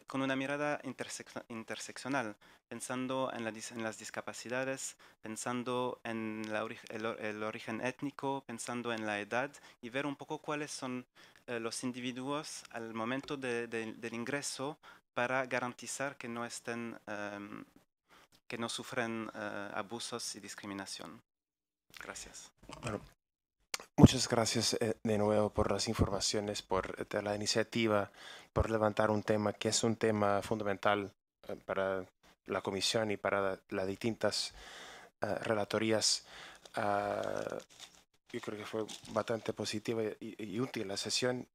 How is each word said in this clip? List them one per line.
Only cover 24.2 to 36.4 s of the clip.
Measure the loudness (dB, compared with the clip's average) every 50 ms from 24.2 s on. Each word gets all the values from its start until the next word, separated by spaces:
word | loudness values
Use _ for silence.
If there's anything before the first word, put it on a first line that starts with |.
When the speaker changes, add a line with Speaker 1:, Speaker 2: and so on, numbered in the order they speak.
| 4 4
Speaker 2:
gracias, | 6 4 4 4 4 4 4 2 2
eh, | 2 2 0 0 0 2
de | 2 4 4
nuevo | 6 6 6 6 4 4
por | 4 2 2 4
las | 4 2 2 0
informaciones, | 4 4 4 2 4 2 0 2 2 2 0 0 -2 -4
por, | -2 0 0 0 0 0 -4 -6
eh, | -6 -2 -2 0 0
la | 0 0
iniciativa, | 0 0 2 4 4 2 4 4 4 6 6 6 6 4 2 -4 -12 -18 -16 -16 -16 -18 0 _
por | 2 4 4
levantar | 4 4 4 4 6 6 6 6
un | 4 4 4
tema | 4 4 4 4 2 0
que | 2 0 2
es | 2 4 4
un | 4 4
tema | 4 4 4 4 4 4 4 4 2 2
fundamental, | 0 -2 0 0 -2 -2 2 4 4 4 4 2 -2 -8 _ _ _ _ _ -14 -12
eh, | -12 -10 -6
para | -4 0 0 2 2 0 0 -4 -8 _ _ _ -20 -20 _ _
la | -4 -2 -2
comisión | 0 0 0 0 2 2 2 2 2 2
y | 0 0
para | 2 2 2 4 2 2 0 -2 -6 -4
las | -2 -2 -2 -2
distintas, | -2 0 0 0 0 2 2 2 2 2 -2 -4 -6 -12 -16 -16 -16 -16 -16 -16 -16 -18 -20 -20 _ _
eh, | -2 0 0 0
relatorías. | 2 2 2 2 2 2 0 2 4 4 4 4 4 4 2 2 -2 -8 -16 -16